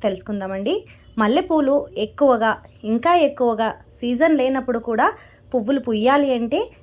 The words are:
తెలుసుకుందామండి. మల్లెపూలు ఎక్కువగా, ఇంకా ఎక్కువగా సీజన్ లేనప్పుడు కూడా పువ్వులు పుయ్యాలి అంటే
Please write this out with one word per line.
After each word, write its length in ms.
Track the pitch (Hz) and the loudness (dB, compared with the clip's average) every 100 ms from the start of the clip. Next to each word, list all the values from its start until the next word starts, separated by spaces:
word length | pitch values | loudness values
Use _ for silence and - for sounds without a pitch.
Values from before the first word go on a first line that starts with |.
తెలుసుకుందామండి. 800 | 208 185 - 208 190 196 208 403 - - - 226 | -4 -4 -8 -8 -8 -6 -4 -4 -6 -20 -10 -2
మల్లెపూలు 720 | 214 294 370 311 269 285 - - | 2 2 2 0 2 0 -2 -6
ఎక్కువగా, 600 | 214 - 285 233 220 - - - | -6 0 2 4 2 -2 -8 -12
ఇంకా 300 | 214 233 330 | -4 -2 2
ఎక్కువగా 600 | 349 285 285 240 220 220 - - | 2 2 0 -2 0 -2 -6 -14
సీజన్ 440 | - 240 247 330 294 | -8 -4 0 2 2
లేనప్పుడు 420 | 262 269 254 226 | 0 -2 -2 -4
కూడా 340 | 233 226 359 440 - - - | -4 0 0 -2 -12 -20 -6
పువ్వులు 260 | 254 208 277 | -4 -2 -2
పుయ్యాలి 540 | 247 214 240 285 277 | -2 0 2 2 2
అంటే 380 | 240 226 339 480 - | 0 -2 -4 -4 -10